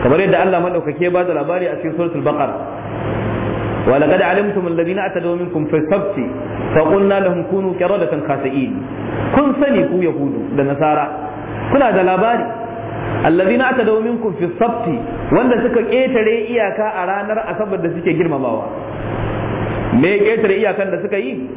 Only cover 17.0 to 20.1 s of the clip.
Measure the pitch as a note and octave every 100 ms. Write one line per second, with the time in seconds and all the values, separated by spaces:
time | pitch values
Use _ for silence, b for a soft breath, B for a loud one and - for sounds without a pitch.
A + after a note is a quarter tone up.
17 | F3+ G3 G#3 G#3+ - F3+ G#3 F#3+ E3 D#3+
18 | - D#3+ E3+ C#3+ B2+ A2+ G2 - - -
19 | - - - - - - - - - A#2
20 | D#3+